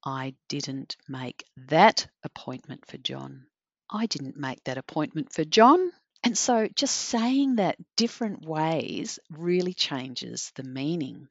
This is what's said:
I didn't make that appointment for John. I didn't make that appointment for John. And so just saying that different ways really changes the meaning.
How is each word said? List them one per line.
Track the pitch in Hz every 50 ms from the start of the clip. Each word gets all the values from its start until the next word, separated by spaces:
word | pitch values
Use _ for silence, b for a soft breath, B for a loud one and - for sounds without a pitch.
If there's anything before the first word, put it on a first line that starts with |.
| -
I | 143 135 135 131 135 135 _ _
didn't | _ - 143 135 - 131 135 131 - - _ _
make | - 135 131 131 123 - _ - _ _
that | - 131 131 147 160 190 220 - - - - _ _ -
appointment | - _ - - - 127 127 - - 147 - -
for | - -
John. | 135 127 - - - 135 135 139 - 135 _ _ _ _ _ _ _ _ _
I | - 214 226
didn't | 214 - - 143 131 -
make | - 143 131 127 - _
that | - 131
appointment | 131 - - - 160 151 147 - 160 147 - -
for | - 160
John. | 156 - 220 220 247 302 359 370 349 - _ _ _ _ _ -
And | 247 220
so | - - - 247 226 220 - -
just | - 285 269 -
saying | - - - - 233 226 240 262 269 277 269 254
that | 226 196 165 - _ 175 _ _
different | - 226 233 - - 240 214 196 - -
ways | 160 160 156 156 160 165 151 - - - 95 - 220 - - _ _
really | 165 147 165 175 180 180 185 180 185
changes | - - - - 131 131 135 123 - - 117 117 120 - - _
the | - 131
meaning. | 131 127 131 135 147 170 175 147 131 - 147 135 135